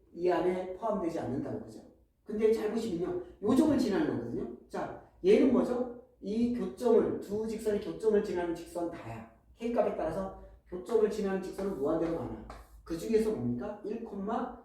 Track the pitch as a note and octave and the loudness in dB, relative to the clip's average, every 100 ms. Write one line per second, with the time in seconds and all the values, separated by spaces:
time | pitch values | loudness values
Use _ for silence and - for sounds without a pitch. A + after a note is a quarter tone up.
0 | _ E3 F3+ E3 F3+ F#3 F3+ - A3 G3+ | _ -2 0 2 2 0 -4 -4 -2 -2
1 | E3+ E3 A#2 - - - - - - - | -2 -2 -4 -4 -4 -6 -8 -16 -20 -20
2 | _ _ - G#3+ A3 A3 G#3+ A3+ G#3+ E3+ | _ _ -8 2 4 4 2 -2 -2 -2
3 | F3+ - - - G3+ C4+ D#4+ C#4 G3+ F#3 | -2 -4 -6 -4 2 6 6 4 4 2
4 | D3 A#2+ A2+ - - - - F#3+ - - | 2 0 -4 -6 -6 -10 -10 -8 -8 -10
5 | - _ F3 A#3+ B3+ A#3+ - B3 B3 - | -18 _ 6 8 8 4 2 0 -4 -8
6 | - _ F#3+ A3 A#3+ A#3+ F#3+ - A#3+ G#3+ | -18 _ -4 0 0 0 -4 -2 4 6
7 | - - - G#3 A3 G#3+ G#3+ G3+ E3+ D#3+ | 4 0 -4 -4 -4 -4 -2 -2 -2 -2
8 | A3 G3+ F#3+ F3 F3 E3 - F3+ E3+ - | 2 4 2 -2 -2 -4 -8 -6 -6 -6
9 | A2+ A2 - - _ - A#3+ - G3+ - | -10 -12 -14 -20 _ -8 -2 2 2 0
10 | D#3+ F#3 F#3+ - - - _ F3+ - A3+ | -2 -4 -6 -8 -18 -20 _ -10 0 4
11 | G#3+ - F#3+ F#3+ - - G3 D3+ C#3+ E3 | 4 2 -2 -2 -4 -4 -4 -2 0 0
12 | E3 - A#2+ A2+ - - - - - E3 | 0 -2 -4 -8 -12 -16 -20 -20 -10 -6
13 | G#3+ A3 A3 B2 A#2+ A#2+ G#3 G#3 G3 A#3 | 2 2 4 0 -2 -4 -6 -8 -8 -8
14 | - G3 G3 B3 - - | -8 -8 -4 -2 -4 -8